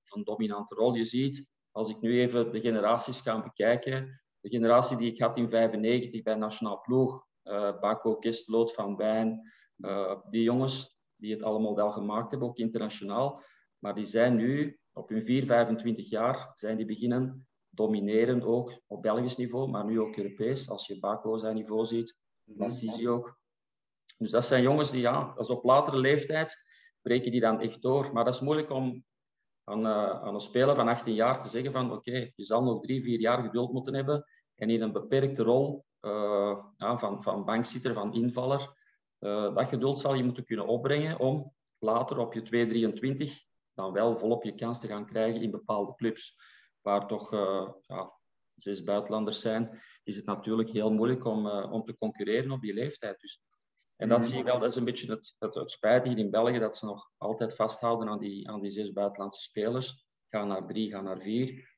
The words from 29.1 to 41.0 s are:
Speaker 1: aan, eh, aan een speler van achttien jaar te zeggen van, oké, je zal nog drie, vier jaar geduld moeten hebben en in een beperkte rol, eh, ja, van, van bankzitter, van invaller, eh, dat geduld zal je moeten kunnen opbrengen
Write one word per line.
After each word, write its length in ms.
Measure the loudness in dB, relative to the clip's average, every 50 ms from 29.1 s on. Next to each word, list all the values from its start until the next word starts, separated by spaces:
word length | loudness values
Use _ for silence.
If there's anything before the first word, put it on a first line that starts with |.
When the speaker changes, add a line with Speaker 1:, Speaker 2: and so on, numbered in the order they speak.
| _ _ _ _ _ _ _ _ _ _ -10
Speaker 1:
aan, 220 | -6 -2 0 0
eh, 360 | 2 2 2 2 0 -2 -4
aan 120 | -4 -6 -6
een 60 | -6
speler 340 | -6 0 2 4 6 6 6
van 120 | 6 4
achttien 260 | 4 2 2 0 0 2
jaar 280 | 4 4 4 2 0
te 80 | -4 -6
zeggen 220 | -6 -4 -4 -2
van, 200 | -2 -2 -2 -2
oké, 400 | -4 -6 -6 -6 -6 -6 -6 -8 -10
je 80 | -10 -4
zal 200 | 0 2 2 4
nog 180 | 2 2 0
drie, 200 | -2 -2 -2 -2
vier 180 | 0 0 0 2
jaar 240 | 4 2 2 2 0
geduld 280 | 0 0 0 0 0
moeten 220 | -2 -4 -4 -2 -2
hebben 320 | -2 0 0 0 -2 -2 _ _ _ _ _ _
en 140 | -4 0 2
in 120 | 2 2
een 100 | 2 0
beperkte 520 | -2 -4 -2 2 2 4 4 2 2 2 4
rol, 420 | 4 4 4 4 2 -2 -8 -10 _ _ _
eh, 580 | -6 -4 -2 0 0 2 2 2 2 2 0 -4 -8 -14 _
ja, 200 | -4 -2 -2 -2
van, 260 | 0 -2 -4 -4 -4 -2
van 220 | -2 -2 -2 -2
bankzitter, 480 | 0 0 0 0 -2 -4 -4 -2 -2 -2
van 200 | -2 -2 -2 0
invaller, 600 | 0 0 0 0 0 0 0 0 0 -2 -6 -14 _ _ _ _ _ _ _ _ -8
eh, 360 | -6 -4 -2 0 0 0 2
dat 120 | 0 0
geduld 320 | 0 0 0 0 0 0 0
zal 140 | 0 0 2
je 100 | 2 2
moeten 220 | 0 -2 -4 -6
kunnen 220 | -6 -4 -2 0
opbrengen 520 | 0 0 0 2 0 0 2